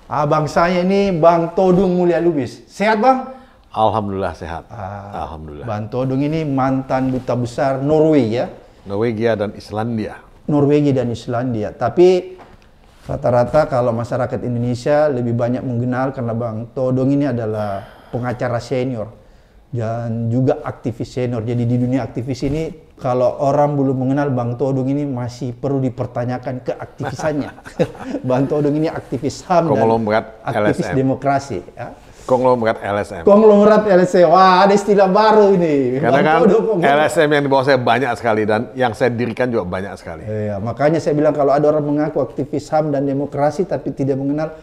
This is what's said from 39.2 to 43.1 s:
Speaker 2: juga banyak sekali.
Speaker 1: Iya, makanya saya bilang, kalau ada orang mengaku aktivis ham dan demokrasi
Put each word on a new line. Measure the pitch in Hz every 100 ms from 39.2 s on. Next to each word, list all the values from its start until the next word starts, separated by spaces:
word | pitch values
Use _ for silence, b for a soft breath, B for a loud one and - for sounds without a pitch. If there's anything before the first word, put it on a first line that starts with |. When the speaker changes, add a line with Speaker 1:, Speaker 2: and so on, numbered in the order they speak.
| 117 104 127
Speaker 2:
juga | 117 90
banyak | 95 98 90
sekali. | 95 80
Speaker 1:
Iya, | 101 107 104 101
makanya | 113 117 147 160
saya | 170
bilang, | 151 156 143
kalau | 139
ada | 143 147
orang | 156
mengaku | 147 147 151 147
aktivis | 127 - 131 147 -
ham | 156 151
dan | 139
demokrasi | 139